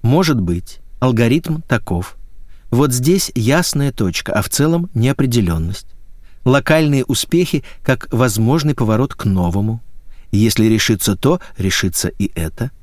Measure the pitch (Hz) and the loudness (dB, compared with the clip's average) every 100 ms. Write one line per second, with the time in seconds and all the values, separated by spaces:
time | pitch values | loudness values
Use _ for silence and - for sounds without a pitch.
0 | 117 147 170 127 87 87 - - - - | 4 4 4 2 0 -2 -6 -16 -18 -2
1 | 131 113 117 151 160 156 - 120 - 87 | 0 4 4 2 0 -6 0 -2 0 -4
2 | 90 - - - - - - 117 143 123 | -4 -12 -16 -16 -16 -16 -2 2 2 2
3 | 139 190 - 127 110 156 175 143 139 - | 2 2 0 -2 2 2 2 0 -2 0
4 | 98 - - 104 - - 151 170 175 117 | -2 -2 -2 -2 -2 0 2 2 -2 0
5 | 123 135 135 120 90 82 80 98 - - | 0 2 2 2 2 0 -2 -6 -12 -18
6 | - - - - 127 135 - 156 151 139 | -18 -18 -18 -4 2 2 4 4 4 2
7 | - 127 - 170 180 151 - - - 127 | 0 -2 0 0 2 -2 -4 -6 -2 -2
8 | - 117 127 104 110 160 151 135 107 107 | 0 0 2 2 2 2 0 0 2 2
9 | 135 - 104 92 87 98 107 117 - - | 0 -2 0 0 0 0 -2 -4 -10 -14
10 | - - - 98 110 - 110 110 - 107 | -14 -16 -4 2 2 4 4 4 2 0
11 | - 98 135 180 - - 92 - 95 - | 0 2 2 0 -2 -4 -2 0 -2 -2
12 | - - 98 - 80 - 123 - | -6 -2 -4 -2 -6 -6 -8 -8